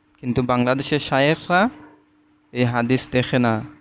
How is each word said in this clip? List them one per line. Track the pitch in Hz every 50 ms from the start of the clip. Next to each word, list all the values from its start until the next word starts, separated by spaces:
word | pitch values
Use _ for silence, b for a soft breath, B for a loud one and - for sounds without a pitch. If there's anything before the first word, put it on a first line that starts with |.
| _ _ _ _
কিন্তু | - 127 120 131
বাংলাদেশের | 127 123 127 123 123 123 131 135 139 - 156 147
শায়েখরা | - - 151 131 135 147 160 156 - - 175 180 202 254 - - - - - _ _ _ _ _ _ _ _ _ _ _
এই | - 123 123
হাদিস | 120 120 120 120 120 131 127 - -
দেখে | - 127 123 - - 127
না, | 123 117 110 110 117 147 - -